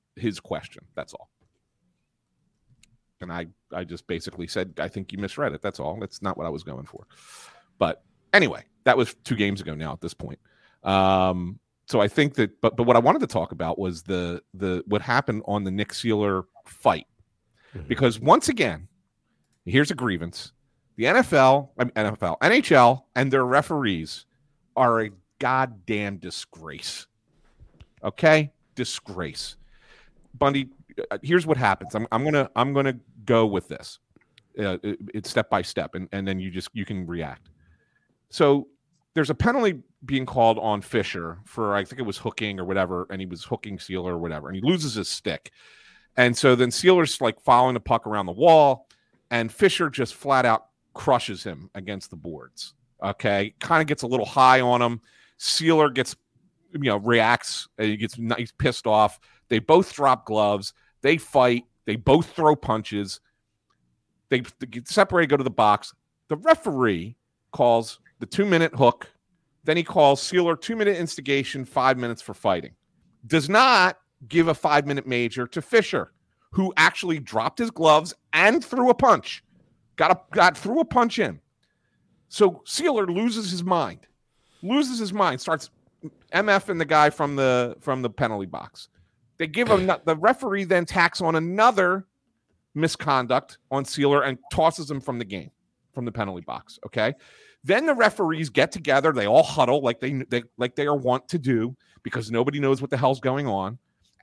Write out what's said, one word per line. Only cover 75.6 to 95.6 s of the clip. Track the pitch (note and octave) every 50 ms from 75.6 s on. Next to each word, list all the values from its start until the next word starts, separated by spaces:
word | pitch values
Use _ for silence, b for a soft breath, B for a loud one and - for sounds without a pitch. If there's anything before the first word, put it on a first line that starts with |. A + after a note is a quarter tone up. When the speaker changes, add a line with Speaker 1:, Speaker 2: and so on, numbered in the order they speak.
Speaker 1:
Fisher, | D3 - - A#3 G3+ - - C3+ E2 - _ _ _ _ _ _ _ _
who | - - F#3+ F#3 - -
actually | D#3+ F3 - - - F3+ E3 D3+
dropped | B2+ - - A2+ A2+ B2+ - -
his | A#3 A3+
gloves | - - E3 D#3+ D3+ D#3 D#3+ F3 - - _ _ -
and | D#3 F3 G#3 A#3 E4+ A#3+
threw | - - B3+ B3 B3+
a | A#3+
punch. | - C4+ B3 G3+ C3 - - - - _ _ _ _ _ _ _ _ _ _ _
Got | - D#3 E3
a, | F#3 E3+ - _
got, | - G#3+ E3+ F3+ E3+ -
threw | - G3 A#3 D#4+
a | D#4+
punch | - - B3 A#3+ A#3 - A#3+
in. | G3+ B2 E2+ C#2+ _ _ _ _ _ _ _ _ _ _ _ _ _ _ _ _ _ _
So | - - G#3 F#3 E3+ - _
Sealer | - - - D4+ F4 C#4 G#3+ G3 F3+
loses | E3+ F#3 A3+ A#3+ A3 A3+ G#3+ F3+
his | F3+ F3 F3
mind. | F#3 F#3 E3+ C#3+ G2 E2 - _ _ _ _ _ _ _ _ _ _ _ _
Loses | - F#3 A#3+ D4 D4 B3+ B3+ A3+
his | A3 F#3+ F#3
mind. | G#3+ G3 E3+ B2+ C3
Starts | - - D#3+ D3 - - _ _ _ _ _ _ - D3+ - _ _ _
M | - F3 G3+ G#3+
F | G3 G3 F#3+ -
and | F#3+ E3
the | E3
guy | C#3+ D#3+ D3+ D3+ D3
from | - - D#3 C#3+ C#3+
the, | C#3 C3+ C3 B2+ B2 B2 A#2+ - -
from | - D3+ C3 C3
the | B2 A#2
penalty | G#2 - C3+ A2+ A2 G2+ G2
box. | F2+ D#2 C#2+ - - _ - - _ _ _ _ _ _ _ _ _ _ _
They | E3 D#3+
give | D3 G#3+ A#3+ A3+
him, | G#3+ F#3+ F#3
the | F#3 F3 - - E3+ D#3+
referee | D3+ E3 A3 C4 - C4+ A#3+ G3 G3+ F#3+
then | E3+ F#3+ F3+ F3
tacks | - - G3 E3+ F3 - -
on | F#3 D#3+ E3
another | D#3+ D#3+ E3+ F3+ G3+ A3 B3 A#3 G3 F#3 F3+ F#3 F#3+ F#3+ _ _ _ _ _ _ _ _ _ _ _ _ _ _
misconduct | D3 D#3+ D#3+ - - - D3+ C#3 C3 B2 A#2 B2 C3+ - _ - _ _ _
on | C3+ C#3 C3+
Sealer | - - - C#3 C#3 C#3+ C#3+ B2+
and | C#3 C3 B2 _ -
tosses | - - D#3+ E3 D#3+ - D#3+ C#3
him | D3+ C3+
from | B2 - B2 A#2
the | A#2
game, | F#2+ G2+ F#2 D#2 - _ _